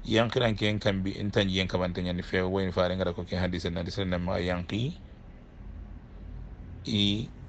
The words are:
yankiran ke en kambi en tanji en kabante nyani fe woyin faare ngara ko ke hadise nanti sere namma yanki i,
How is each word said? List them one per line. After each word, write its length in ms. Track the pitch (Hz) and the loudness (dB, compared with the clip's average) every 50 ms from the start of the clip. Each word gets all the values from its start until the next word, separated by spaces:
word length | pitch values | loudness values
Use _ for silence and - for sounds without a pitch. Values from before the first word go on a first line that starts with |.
| - | -2
yankiran 540 | - 110 110 117 117 - 131 127 117 107 101 | 4 4 4 4 6 4 4 4 4 2 4
ke 80 | 107 | 2
en 140 | 104 107 104 | 2 2 4
kambi 340 | - 107 98 95 95 98 95 | 2 2 2 2 0 -2 -2
en 160 | - 104 101 | -2 -4 0
tanji 300 | 95 113 101 98 92 95 | 2 4 4 4 4 2
en 80 | 95 90 | 2 2
kabante 340 | - 92 90 90 87 92 90 | 2 0 0 0 0 -2 -2
nyani 200 | 90 87 87 90 | 0 0 -2 -2
fe 200 | - - 95 92 | 0 2 2 2
woyin 300 | 92 95 98 95 92 85 | 4 2 2 2 2 2
faare 240 | 95 90 90 90 | 2 2 2 4
ngara 180 | 92 92 90 85 | 2 2 0 0
ko 80 | - 87 | -2 -4
ke 160 | - - 90 | -4 -2 0
hadise 320 | 90 90 87 87 - 92 | 0 0 0 0 -2 -2
nanti 200 | 85 87 87 87 | -2 -2 -4 -4
sere 200 | - - 98 92 | -2 -2 0 0
namma 320 | 90 87 87 90 95 95 90 | 0 0 0 0 0 0 0
yanki 560 | 90 90 87 87 85 95 101 123 143 180 - - - - - - - - - - - - - - - - - - - - - - - - - - - - - - - - - - - - - - | 0 0 0 -2 -2 -2 0 0 -2 -4 -6 -14 -18 -18 -18 -18 -18 -18 -18 -18 -18 -18 -16 -14 -12 -12 -12 -12 -12 -12 -14 -14 -16 -16 -14 -12 -12 -12 -12 -12 -12 -12 -12 -12 -12 -12 -10 -4
i, 440 | - 113 104 101 101 101 107 135 - - - - | 0 2 4 4 4 4 2 -2 -6 -8 -14 -14